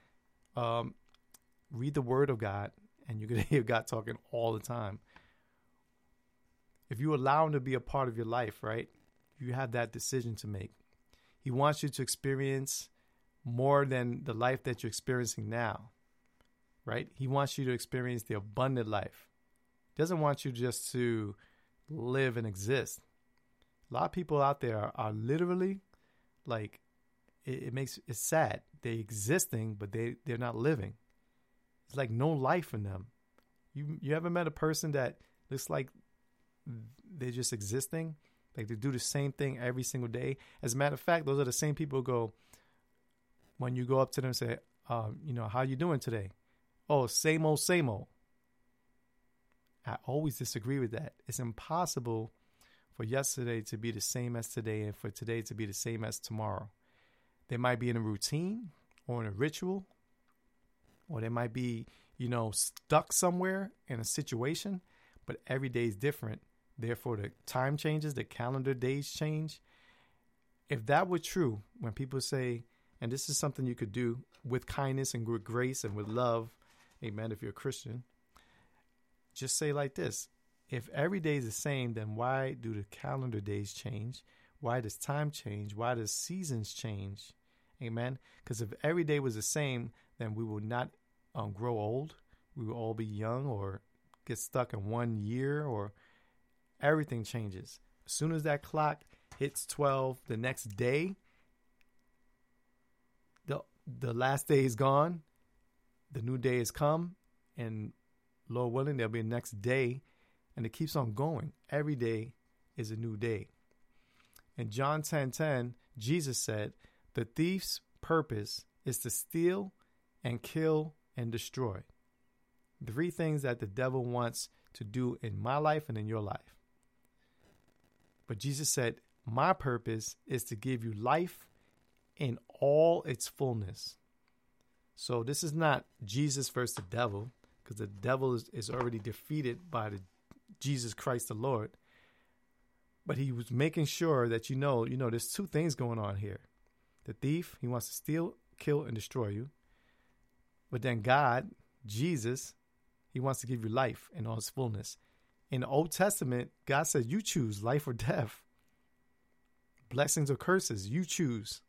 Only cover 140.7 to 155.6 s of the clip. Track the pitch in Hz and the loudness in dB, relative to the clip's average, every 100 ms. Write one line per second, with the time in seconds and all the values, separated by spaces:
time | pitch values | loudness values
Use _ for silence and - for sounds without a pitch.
140.7 | 139 117 107 - 123 - 107 131 120 107 | 0 -2 -4 -2 -2 -2 -2 0 0 -2
141.7 | - _ _ _ _ _ _ _ _ _ | -8 _ _ _ _ _ _ _ _ _
142.7 | _ _ _ - 117 135 120 117 120 156 | _ _ _ -4 -2 0 -2 -2 2 2
143.7 | 165 147 - 165 139 117 113 - 131 143 | 4 0 2 4 6 6 2 0 0 2
144.7 | 123 120 127 123 117 - - 202 151 165 | 4 2 0 0 0 -2 -4 -2 2 2
145.7 | 120 120 113 104 101 101 - - _ _ | 0 0 0 -2 -2 -4 -8 -12 _ _
146.7 | _ _ _ - 110 135 160 170 - 120 | _ _ _ -14 -6 -2 -2 -4 -6 -4
147.7 | 123 - - - 156 170 - _ - - | -2 -4 -6 -2 0 0 -6 _ -6 0
148.7 | 147 131 113 - 135 107 101 139 - _ | 0 0 -4 -4 -2 -2 -2 -6 -12 _
149.7 | _ _ _ _ _ _ _ _ _ _ | _ _ _ _ _ _ _ _ _ _
150.7 | 127 123 117 107 135 139 123 202 - _ | -2 0 2 6 6 6 4 0 -10 _
151.7 | _ 113 104 165 156 110 131 - - _ | _ -8 -2 2 2 0 -2 -6 -16 _
152.7 | _ _ _ _ 127 135 127 117 123 110 | _ _ _ _ -2 0 -2 -2 -2 0
153.7 | 117 131 - - 175 113 113 - - 123 | 2 2 -2 -10 -6 -4 -4 -4 -2 -2
154.7 | 104 - - _ _ _ _ _ 131 | -2 -6 -12 _ _ _ _ _ -2